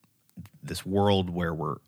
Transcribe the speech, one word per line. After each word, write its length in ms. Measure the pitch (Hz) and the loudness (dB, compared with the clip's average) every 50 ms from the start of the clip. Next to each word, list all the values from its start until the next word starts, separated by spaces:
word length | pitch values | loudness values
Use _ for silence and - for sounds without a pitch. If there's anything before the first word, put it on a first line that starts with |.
| _ _ _ _ _ _ _ - - - _ _ - | _ _ _ _ _ _ _ -20 -20 -20 _ _ -10
this 220 | 80 82 - - | -10 -8 -8 -4
world 440 | 92 95 101 101 104 98 95 92 90 | 0 2 4 4 6 4 4 2 0
where 240 | 87 87 87 82 82 | -2 -2 -2 -2 -2
we're 240 | 78 76 76 69 - - | -2 -4 -6 -6 -8 -6